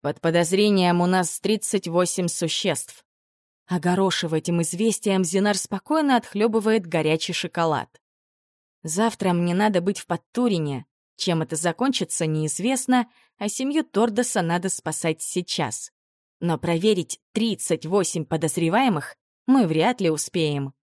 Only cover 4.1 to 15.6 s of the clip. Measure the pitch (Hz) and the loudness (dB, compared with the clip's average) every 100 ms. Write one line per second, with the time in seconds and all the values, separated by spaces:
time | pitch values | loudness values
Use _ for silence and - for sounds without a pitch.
4.1 | - 165 160 160 170 165 175 220 208 208 | 0 -2 -2 0 -2 -2 0 0 0 0
5.1 | 190 175 185 208 202 - 190 - 311 294 | 0 2 2 2 0 -4 -8 -2 0 4
6.1 | 247 - 202 226 220 214 220 175 165 156 | 2 0 0 2 2 2 0 0 -2 0
7.1 | 160 - 180 175 - 165 143 - _ _ | 0 -2 -6 -6 -2 0 0 -4 _ _
8.1 | _ _ _ _ _ _ _ 160 165 226 | _ _ _ _ _ _ _ -6 0 0
9.1 | - 190 175 175 175 214 190 175 196 - | 0 0 2 0 2 2 2 0 -4 -6
10.1 | 170 _ - 247 180 151 135 - _ _ | -6 _ -2 0 0 -2 -6 -10 _ _
11.1 | - 185 165 156 160 170 165 262 254 165 | -6 -2 -2 -2 -2 -2 0 -2 0 -4
12.1 | - 160 156 156 - 220 262 254 254 233 | -2 -2 0 -2 -2 -2 -2 2 2 2
13.1 | _ _ _ 208 - 262 302 - 196 233 | _ _ _ -6 -4 -2 -2 0 0 2
14.1 | 208 247 202 165 175 185 - - 156 165 | 0 0 0 0 -2 -2 -6 -6 -4 -4
15.1 | 160 - 180 175 - | -4 -4 -6 -4 -4